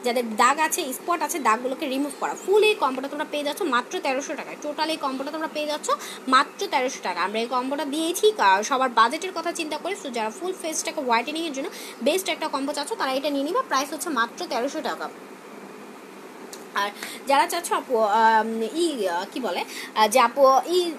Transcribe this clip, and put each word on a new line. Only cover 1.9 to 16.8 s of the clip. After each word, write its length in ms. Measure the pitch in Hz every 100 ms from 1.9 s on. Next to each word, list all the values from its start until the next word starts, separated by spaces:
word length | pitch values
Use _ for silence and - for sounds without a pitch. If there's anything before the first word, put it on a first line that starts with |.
| 262 285 269
করা। 160 | 160 151 -
ফুল 180 | 415
এই 120 | 427 415
কম্বোটা 320 | 285 262 277
তোমরা 180 | 294 294
পেয়ে 120 | 294
যাচ্ছ 180 | 285 302
মাত্র 380 | 370 247 240 370
তেরোশো 360 | 294 262 285 285
টাকায়। 200 | 185 -
টোটাল 280 | 302 294 311
এই 80 | 320
কম্বোটা 340 | 277 262 269
তোমরা 160 | 311 320
পেয়ে 200 | 302 302
যাচ্ছ 220 | 302 - 587 - - -
মাত্র 400 | 262 285 - 392
তেরোশো 320 | 285 262 262
টাকা। 180 | 202 175
আমরা 180 | 180 214
এই 80 | 233
কম্বোটা 380 | 254 254 277 302
দিয়েছি 460 | 294 320 349 427
কা-, 320 | 427 202 190
সবার 260 | 214 262 262
বাজেটের 420 | 226 226 311 370 349
কথা 160 | 330
চিন্তা 260 | 339 320 302
করে। 180 | 339 392
So, 60 | 294
যারা 200 | 240 220
ফুল 240 | 226 359 370
ফেসটাকে 400 | 330 311 330 320
হোয়াইটেনিংয়ের 520 | 262 226 247 302 330
জন্য 160 | 269 320 - - -
বেস্ট 260 | 240 349 381
একটা 180 | 320 320
কম্বো 260 | 277 277
চাচ্ছ, 200 | 294 294
তারা 180 | 440 285
এটা 180 | 262 294
নিয়ে 140 | 285
নিবা। 180 | 277 427 523
প্রাইস 260 | 269 294
হচ্ছে 160 | 320 -
মাত্র 360 | 269 233 - 240
তেরোশো 360 | 254 254 311
টাকা। 280 | 240 160 156 - - - - - - - - - - - - - - - -
আর 160 | -